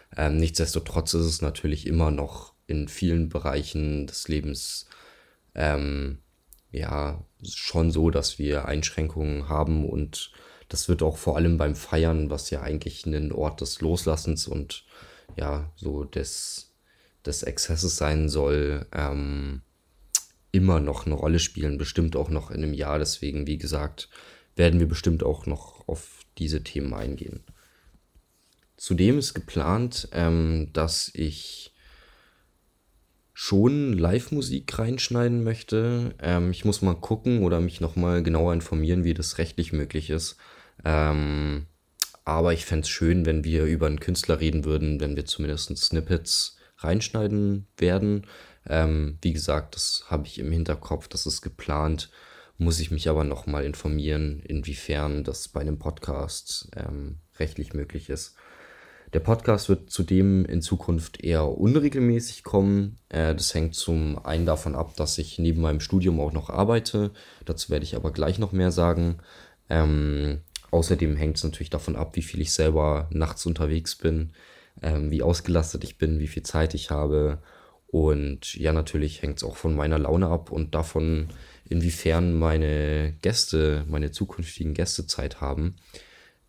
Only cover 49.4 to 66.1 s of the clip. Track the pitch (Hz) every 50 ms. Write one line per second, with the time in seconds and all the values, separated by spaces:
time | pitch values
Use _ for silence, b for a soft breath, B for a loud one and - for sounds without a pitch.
49.4 | 73 - 73 76 76 - - - - - - - - - 82 76 71 - - -
50.4 | 60 76 82 82 82 80 76 - - - - - - - - 87 - 78 - -
51.4 | - - - - - - 73 76 76 80 78 76 - B B B B B B B
52.4 | B B B - 85 85 80 80 80 78 82 76 - 80 78 78 76 71 69 -
53.4 | - 73 73 73 69 71 73 - - 76 76 76 73 76 76 76 76 73 73 73
54.4 | - - 78 73 76 76 71 - - - 76 73 76 73 73 73 71 - 64 -
55.4 | - - - 71 73 76 76 76 - 76 73 - - - 69 69 76 78 - -
56.4 | - - - - - - - - - 76 73 71 71 73 76 - - _ _ -
57.4 | 80 76 - 80 76 - - 73 73 - - 76 - - 69 - - - B B
58.4 | B B B B B B B B B B B B B B - 78 78 110 113 113
59.4 | - 120 110 101 - - 95 - - - - - 87 - 95 92 98 98 98 95
60.4 | 90 - - 85 80 - - - - - 85 80 80 - - - - 85 82 78
61.4 | 78 71 - - 95 113 135 151 143 143 135 135 123 120 117 117 117 - - -
62.4 | - - - 98 98 101 101 101 101 101 113 - _ _ - 82 80 80 78 -
63.4 | - - - 82 80 80 80 - - - 82 80 78 76 73 73 - 65 78 82
64.4 | 85 82 80 78 - 80 69 69 76 - - - 78 78 - - 76 - - -
65.4 | 82 82 80 82 82 78 76 76 - - 98 95 90 92